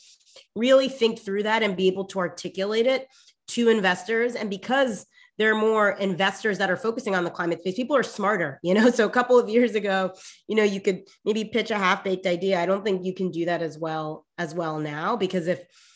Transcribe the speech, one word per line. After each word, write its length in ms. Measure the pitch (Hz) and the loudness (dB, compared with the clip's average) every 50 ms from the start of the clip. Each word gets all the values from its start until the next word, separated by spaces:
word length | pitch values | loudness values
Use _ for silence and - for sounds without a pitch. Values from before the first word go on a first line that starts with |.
| - - - _ _ _ _ - - _ _ | -16 -20 -20 _ _ _ _ -20 -20 _ _
really 340 | 202 233 254 262 269 269 262 | -2 4 6 6 6 6 4
think 320 | 262 - 233 226 220 - | 0 0 0 0 0 -2
through 240 | - 196 196 202 208 | -6 -4 -4 -2 0
that 180 | 214 220 220 220 | 0 0 2 0
and 140 | 202 190 | 0 0
be 120 | 170 190 185 | 2 2 2
able 160 | 185 190 190 | 2 0 -4
to 120 | 190 - 190 | -6 -4 -4
articulate 680 | 180 165 175 - - 175 - 185 190 202 220 226 233 | -4 -4 -4 -8 -12 -10 -6 -6 -4 -2 0 0 2
it 200 | 254 262 254 262 - _ _ _ _ _ _ _ - | 2 0 0 -4 -8 _ _ _ _ _ _ _ -8
to 200 | - 240 240 233 | -4 2 4 4
investors. 640 | 226 220 185 190 180 180 - - 226 226 233 240 240 | 4 4 4 2 0 0 -2 -4 -2 0 0 -2 -2
And 140 | - 214 208 | -4 -6 -6
because 580 | 196 190 - - 247 277 277 254 208 - - - _ _ _ _ _ - | -6 -8 -4 -2 0 2 2 0 0 -4 -10 -14 _ _ _ _ _ 0
there 120 | 214 220 | 0 2
are 80 | 220 220 | 2 2
more 320 | 214 220 220 220 208 202 190 | 2 2 4 4 4 2 2
investors 640 | - 202 190 185 156 190 196 196 - - - 196 - | 0 -2 -2 0 0 0 0 0 -2 -2 -2 0 0
that 120 | - 185 | 0 0
are 60 | 185 | 0
focusing 380 | - - 220 226 240 - 214 196 | -2 -2 -4 -4 -4 -4 -2 -2
on 100 | 185 175 | -2 -2
the 60 | 170 | -4
climate 300 | 170 - 180 170 170 165 | -4 -4 -4 -2 -4 -2
space, 140 | - 190 185 | -4 -6 -4
people 220 | 247 254 240 302 | -4 -2 0 2
are 60 | 262 226 | 2 0
smarter, 560 | - - - 202 196 214 190 170 143 139 - - | 0 -4 -2 0 0 0 0 -2 -4 -6 -6 -2
you 120 | 170 185 | 2 4
know? 160 | 208 220 247 | 6 6 6
<laughs> 20 | 240 | 6
So 140 | 233 220 | 4 2
a 40 | 202 | 2
couple 280 | - 247 240 247 247 240 | 2 0 2 4 4 4
of 100 | 220 196 | 4 4
years 260 | 214 240 247 233 202 | 4 4 4 4 2
ago, 380 | 214 196 208 190 190 190 180 185 - - - - - _ | -2 -2 0 0 0 0 -2 -4 -10 -18 -20 -20 -20 _
you 100 | - 214 | -2 0
know, 60 | 220 214 | 2 2
you 180 | 202 196 196 | 2 0 0
could 220 | - 208 190 - - - _ _ _ | 0 -2 -2 -2 -6 -14 _ _ _
maybe 200 | 202 220 220 214 | -2 -2 -2 -4
pitch 260 | 214 - 226 214 220 | -2 -2 -4 -2 -2
a 80 | 226 208 | -2 0
half-baked 480 | 196 185 190 190 - 196 185 180 - | 2 2 2 0 0 -2 -4 -2 0
idea. 340 | 190 180 175 185 196 190 175 | -2 -2 0 0 0 0 0
I 60 | 175 | 2
don't 180 | 175 190 202 196 | 0 0 0 0
think 200 | 220 190 185 180 | -2 -2 -2 -2
you 100 | 185 180 | -6 -6
can 160 | - 190 180 | -4 -4 -4
do 160 | 160 165 170 | -4 -4 -2
that 160 | 170 175 165 165 | -2 -2 -2 -2
as 160 | 160 143 151 | -4 -6 -6
well, 480 | 160 160 156 160 156 151 156 160 - _ _ - | -6 -6 -4 -6 -6 -8 -10 -12 -14 _ _ -8
as 160 | 175 160 151 | -8 -6 -4
well 240 | 175 170 160 156 151 | -6 -4 -4 -4 -4
now, 380 | 151 151 147 151 165 190 233 | -6 -6 -6 -4 -4 -4 -2
because 300 | 226 196 185 - 185 160 | -2 -2 -2 -2 -2 -2
if 180 | 175 175 - - - _ _ _ _ _ | -2 -4 -4 -6 -14 _ _ _ _ _